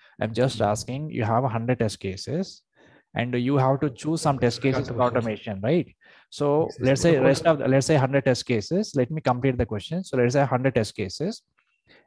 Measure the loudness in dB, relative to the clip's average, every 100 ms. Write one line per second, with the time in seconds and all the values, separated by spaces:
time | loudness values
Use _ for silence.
0 | _ -6 -4 0 0 2 0 0 -4 -8
1 | -6 -4 0 0 0 -2 -2 0 -2 -4
2 | -8 -8 -6 -6 -6 -12 _ _ _ _
3 | _ -8 -4 -2 0 2 2 2 -2 -4
4 | -4 -2 0 2 0 0 0 0 -2 0
5 | 0 0 -2 -6 -8 -4 0 0 -2 _
6 | _ -20 _ -4 0 0 0 0 2 4
7 | 4 4 4 4 2 2 4 2 4 2
8 | 4 2 2 0 0 -2 -2 -4 -2 -2
9 | -2 -2 -2 0 0 0 -2 -4 -6 -8
10 | -4 2 2 4 2 2 2 0 0 -4
11 | -6 -4 -6 -6 _ _ _ _ _ _